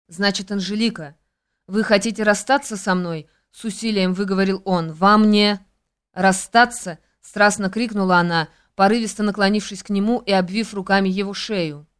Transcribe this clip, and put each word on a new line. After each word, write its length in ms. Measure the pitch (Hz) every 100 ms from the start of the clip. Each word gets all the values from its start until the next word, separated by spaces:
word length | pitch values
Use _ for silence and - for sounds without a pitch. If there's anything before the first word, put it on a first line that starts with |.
| _
«Значит, 460 | 165 202 196 196
Анжелика, 640 | 202 185 214 226 233 147 - _ _ _ _ -
вы 180 | 196
хотите 380 | 214 202 226 208
расстаться 540 | 214 202 - 277 - 208
со 180 | 196
мной?» 340 | 185 175 160 147 _ _
с 140 | -
усилием 500 | 226 - 226 208 185
выговорил 480 | 185 196 185 190 190
он. 280 | 190 180 160
«Вам 380 | 156 196 214 214
не...» 280 | 208 208 202 - _ _ _ _
«Расстаться?» 840 | - 190 185 - 233 240 240 185 160 _ _
страстно 500 | - 214 208 208 190
крикнула 460 | 220 233 208 190 180
она, 300 | 175 170 151 _ _
порывисто 480 | - 196 233 220 -
наклонившись 600 | 214 208 196 214 - 190
к 80 | -
нему 280 | 202 208 233
и 140 | -
обвив 420 | 190 175 202 220
руками 340 | 202 185 196 190
его 240 | 190 202
шею. 540 | 196 - 202 160 147 151 _